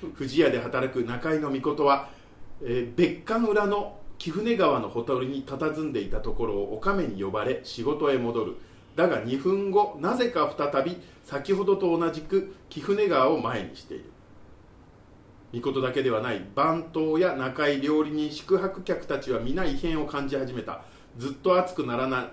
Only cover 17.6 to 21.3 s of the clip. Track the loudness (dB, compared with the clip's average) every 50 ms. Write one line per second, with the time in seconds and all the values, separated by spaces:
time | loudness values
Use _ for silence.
17.6 | 2 2 2 2 2 2 2 2 2 2 0 -2 -2 -2 -4 -8 0 2 2 2
18.6 | 2 0 -4 -6 -4 -4 -4 -4 -2 -4 -4 -4 -2 -2 -2 0 0 0 0 2
19.6 | 2 2 2 2 0 0 0 0 -2 -2 -4 -4 -4 -2 -2 -2 -2 -2 -4 -6
20.6 | -6 -8 -10 -12 -12 -18 -20 -20 -20 -20 -12 -8 -6 -6